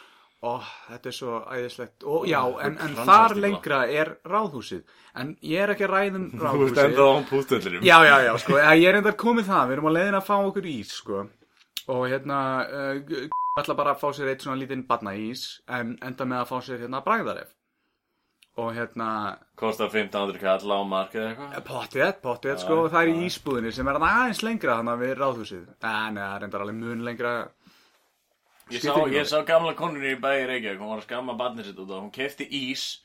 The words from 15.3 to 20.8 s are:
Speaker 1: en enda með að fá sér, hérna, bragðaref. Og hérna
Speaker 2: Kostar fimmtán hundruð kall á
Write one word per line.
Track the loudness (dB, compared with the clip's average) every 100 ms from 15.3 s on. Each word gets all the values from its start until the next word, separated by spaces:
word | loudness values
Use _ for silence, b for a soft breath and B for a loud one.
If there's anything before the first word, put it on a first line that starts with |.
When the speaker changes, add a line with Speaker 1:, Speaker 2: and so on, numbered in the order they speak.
| -10 -14 -16 -10
Speaker 1:
en | -8 -8 -10
enda | -12 -8 -6
með | -4
að | -6
fá | -8
sér, | -8 -10
hérna, | -8 -6
bragðaref. | -2 -2 -2 -8 -12 _ _ _ _ _ _ _ _ _ _
Og | -8 -6
hérna | -6 -8 -6 -4 -4 -6 -8 _ -4
Speaker 2:
Kostar | -4 -2 -2
fimmtán | -2 -2 -2 -4
hundruð | -2
kall | 0 0 0
á | -2